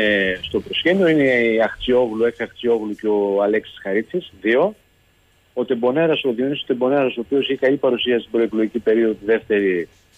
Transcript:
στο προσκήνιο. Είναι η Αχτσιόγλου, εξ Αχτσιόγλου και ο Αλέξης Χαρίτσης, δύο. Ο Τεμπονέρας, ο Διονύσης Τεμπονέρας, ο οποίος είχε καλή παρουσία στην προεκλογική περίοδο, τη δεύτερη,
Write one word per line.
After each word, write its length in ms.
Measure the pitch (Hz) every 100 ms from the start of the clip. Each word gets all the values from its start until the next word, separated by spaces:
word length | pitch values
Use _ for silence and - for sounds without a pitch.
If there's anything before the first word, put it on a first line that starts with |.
| 107 101 95 92
στο 160 | - 107
προσκήνιο. 460 | - - 160 190 175
Είναι 160 | 156
η 380 | 135 123 117 110
Αχτσιόγλου, 640 | 110 - - 123 123 110
εξ 160 | 117 -
Αχτσιόγλου 560 | 113 - 120 117 107 101
και 120 | 107
ο 340 | 104 101 98
Αλέξης 360 | 101 107 - -
Χαρίτσης, 480 | 101 101 113 180 - -
δύο. 340 | 107 120 180 214 _ _ _ _ _ _ _
Ο 120 | - 123
Τεμπονέρας, 580 | 120 120 139 165 151
ο 80 | 135
Διονύσης 340 | 113 135 143 -
Τεμπονέρας, 520 | 127 127 143 131 117
ο 20 |
οποίος 240 | 113 139
είχε 120 | 127 135
καλή 200 | 131 139
παρουσία 420 | 135 120 107 120
στην 120 | 107
προεκλογική 480 | 117 117 110 110 120
περίοδο, 340 | - 113 113
τη 120 | 104 101
δεύτερη, 640 | 113 - 104 98 90 80 _ _